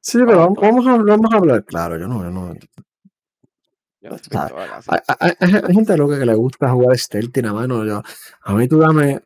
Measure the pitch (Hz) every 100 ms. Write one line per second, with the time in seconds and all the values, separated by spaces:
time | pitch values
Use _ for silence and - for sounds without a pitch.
0 | - 233 247 196 170 202 202 247 247 247
1 | 208 214 220 220 175 117 - 85 85 82
2 | 92 123 87 92 90 82 _ - - _
3 | _ _ _ _ _ _ _ _ _ _
4 | - 117 - - 73 69 92 - - -
5 | - 135 175 170 180 202 - 185 214 175
6 | 143 143 123 113 123 - 135 127 127 127
7 | - 104 117 131 117 104 123 123 107 104
8 | - - - _ - 101 123 156 156 156
9 | 143 139